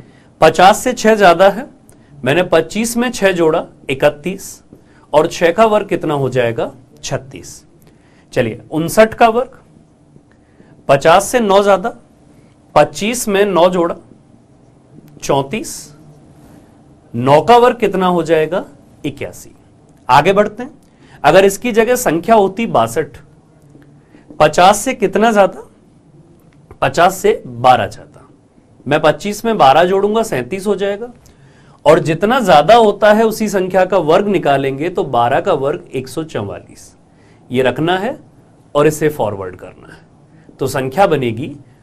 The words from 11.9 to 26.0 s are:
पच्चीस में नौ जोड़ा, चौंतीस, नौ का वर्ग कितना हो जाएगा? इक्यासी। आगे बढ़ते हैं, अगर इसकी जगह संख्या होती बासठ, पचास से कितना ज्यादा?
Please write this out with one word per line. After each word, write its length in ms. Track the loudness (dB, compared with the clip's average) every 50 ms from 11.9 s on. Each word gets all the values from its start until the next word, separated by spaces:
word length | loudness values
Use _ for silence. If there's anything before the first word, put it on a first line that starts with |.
| -10 -12 _ _ _ _ _ _ _ _ _ _ _ _ _ _ 0
पच्चीस 520 | 0 0 0 -2 -6 -6 -6 -4 -6 -4 -2
में 180 | 0 0 0
नौ 240 | 0 2 2 2 2
जोड़ा, 260 | 2 0 -2 -2 -4 -8 -14 -20 -20 _ _ _ _ _ _ _ _ _ _ _ _ _ _ _ -20 -20 -20 -20 -18 -10
चौंतीस, 720 | -4 -2 -2 -2 -2 -4 -8 -10 -10 -12 -14 -16 -18 -20 -20 -20 -20 -20 -20 -20 _ -20 -20 -20 -20 -20 -20 -20 _ _ _ _ _ _ _ _ _ _ -8
नौ 280 | -2 2 4 4 4
का 160 | 4 4 4 6
वर्ग 200 | 6 4 2 0
कितना 300 | -2 -2 -2 0 0 0
हो 160 | 0 0 0
जाएगा? 400 | 0 0 0 0 0 -4 -6 -8 -10 -16 _ _ _ _ _ -12
इक्यासी। 460 | -10 -10 -10 -12 -14 -14 -16 -20 -20 _ _ _ _ _ _ _ _ _ _ _ 2
आगे 240 | 2 2 4 4 2
बढ़ते 300 | 2 0 0 -2 -12 -14
हैं, 80 | -14 -16 _ _ _ _ _ _ _ -10 -2 0
अगर 220 | 4 4 6 4
इसकी 260 | 4 2 0 -6 -4
जगह 240 | 0 0 0 0 0
संख्या 400 | -2 -2 -2 -2 -2 0 2 2
होती 300 | 2 2 0 -2 -4 -6 -2
बासठ, 500 | 0 0 0 0 -2 -6 -6 -8 -10 -20 -20 -20 _ _ _ _ _ _ _ -20 -20 -20 -20 _ -20 _ _ _ _ -20 _ -10 -2 0
पचास 380 | 0 2 4 4 4 4 4 2
से 160 | 0 -6 -6
कितना 380 | -2 -4 -2 0 0 0 2
ज्यादा? 360 | 4 4 2 2 0 -6 -20 -20 _ _ _ _ _ _